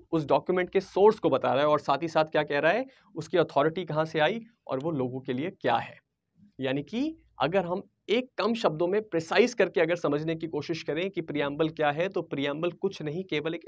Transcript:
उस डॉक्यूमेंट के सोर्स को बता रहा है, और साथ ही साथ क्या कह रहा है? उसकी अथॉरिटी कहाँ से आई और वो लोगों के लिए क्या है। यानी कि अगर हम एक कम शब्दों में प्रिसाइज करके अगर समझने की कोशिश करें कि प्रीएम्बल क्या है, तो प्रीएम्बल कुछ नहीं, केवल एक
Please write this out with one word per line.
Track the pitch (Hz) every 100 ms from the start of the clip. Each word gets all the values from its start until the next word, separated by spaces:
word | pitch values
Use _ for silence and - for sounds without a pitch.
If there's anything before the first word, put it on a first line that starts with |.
| -
उस | 170 139
डॉक्यूमेंट | 143 - 185 180
के | 196
सोर्स | 190 - 208 214
को | 165
बता | 131 127
रहा | 123
है, | 151
और | 151
साथ | 147 139
ही | 165
साथ | 160 156
क्या | 156
कह | 151 143
रहा | 151
है? | 202 269 - _ -
उसकी | - 180
अथॉरिटी | 156 - 147 165 175
कहाँ | 151 160
से | 160
आई | 151 226 226 _ -
और | 135
वो | 151
लोगों | 151 123 127
के | 127
लिए | 123 160
क्या | 196 127 120
है। | 123 - _ _ _ _ - -
यानी | 131 139
कि | 143 220 294 320 _ -
अगर | 139 190 175
हम | 185 - _ -
एक | 220 254 -
कम | 196
शब्दों | 233 190 156 175
में | 202
प्रिसाइज | 214 165 160 180 233
करके | 233 185 190
अगर | 165 170
समझने | 156 147 160 165
की | 160
कोशिश | 151 143 160
करें | - 151 190
कि | 190
प्रीएम्बल | 160 147 143 143 160
क्या | 160 147
है, | 147 185
तो | 190
प्रीएम्बल | 165 139 143 143 175
कुछ | 170 196 190
नहीं, | 151 156
केवल | 190 - 156
एक | 170